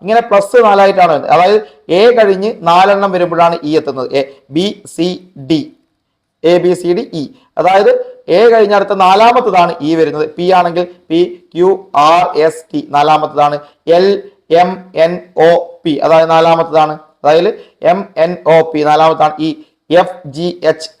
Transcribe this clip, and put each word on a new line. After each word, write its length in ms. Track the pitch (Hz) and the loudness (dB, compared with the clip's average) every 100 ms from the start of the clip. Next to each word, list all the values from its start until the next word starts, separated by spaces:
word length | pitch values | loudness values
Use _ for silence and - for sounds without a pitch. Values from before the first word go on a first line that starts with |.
ഇങ്ങനെ 180 | 175 226 | -2 -2
പ്ലസ് 440 | 233 202 202 247 | 0 -2 2 2
നാലായിട്ടാണ് 480 | 220 202 196 185 175 | 2 4 2 2 2
വരുന്നത്. 180 | 147 - | 0 0
അതായത് 320 | 156 185 214 214 _ - | 2 2 0 -2 _ -4
എ 220 | 170 233 | 2 2
കഴിഞ്ഞ് 420 | 240 208 185 208 - | 4 2 0 -4 -6
നാലെണ്ണം 520 | 165 175 196 202 196 | 0 2 2 2 -2
വരുമ്പോഴാണ് 460 | 180 175 170 170 170 | -2 -2 0 0 0
ഇ 140 | 147 156 | -2 -4
എത്തുന്നത്. 400 | 143 131 123 135 | -4 -8 -4 -4
എ, 160 | 135 - _ | -4 -12 _
ബി, 320 | 139 196 208 - - | -4 -4 -8 -16 -6
സി, 320 | 175 180 - - | -6 -6 -16 -20
ഡി, 380 | 135 160 262 _ _ _ _ _ _ _ | -4 -4 -4 _ _ _ _ _ _ _
എ, 140 | 156 175 | 0 0
ബി, 160 | 175 | 0
സി, 200 | 185 175 | -2 -4
ഡി, 160 | 175 - | -4 -6
ഇ. 140 | 165 135 - _ - | -10 -12 -16 _ -4
അതായത് 520 | 165 196 208 254 - - - | 0 2 2 0 -4 -14 -4
എ 200 | 170 233 | 2 4
കഴിഞ്ഞ 260 | 226 202 | 4 2
അടുത്ത 200 | 202 196 | 0 -2
നാലാമത്തതാണ് 800 | 196 185 196 226 254 233 185 175 165 | 0 2 4 4 2 0 0 0 -2
ഇ 140 | 147 | -4
വരുന്നത്. 340 | 165 156 151 151 | 0 0 -2 -6
പി 220 | 156 175 | -4 0
ആണെങ്കിൽ 360 | 180 175 170 175 - _ | 0 0 -4 -6 -10 _
പി, 400 | 165 175 - _ | -2 -2 -4 _
ക്യു, 360 | 165 180 190 - - | -2 0 0 -2 0
ആർ, 420 | 151 170 180 151 | 4 2 0 0
എസ്, 260 | 160 156 - | -2 -2 -10
ടി 120 | 151 - | -10 -4
നാലാമത്തതാണ്. 680 | 143 143 151 151 147 147 147 - _ - | -2 2 0 -2 -2 -2 -2 -12 _ 0
എൽ, 440 | 170 190 196 - _ _ | 2 2 -2 -6 _ _
എം, 400 | 165 180 185 - | 0 0 -2 -10
എൻ, 260 | 170 165 175 - - | -2 -2 -2 -10 0
ഒ, 380 | 160 170 - - | 2 2 -2 -10
പി 60 | 170 | -6
അതായത് 400 | 143 147 160 160 | -4 0 2 2
നാലാമത്തതാണ്. 640 | 165 165 165 165 156 151 | 2 2 0 0 0 -2
അതായത് 560 | 156 - _ 139 160 185 - - _ | -4 -14 _ 0 2 0 -4 -16 _
എം 260 | 151 185 196 - | -2 -2 -4 -4
എൻ 200 | 165 175 - | -4 -4 0
ഒ 220 | 165 160 | 2 2
പി 80 | 156 | -2
നാലാമത്താണ്. 540 | 151 151 160 156 156 151 | 0 2 2 2 -2 -2
ഇ, 220 | 156 147 - _ _ | -8 -8 -16 _ _
എഫ്, 240 | 160 180 - 147 | 0 0 -6 -16
ജി, 340 | 135 175 170 | -8 -8 -4
എച്ച്, 260 | 151 156 - _ | -4 -4 -8 _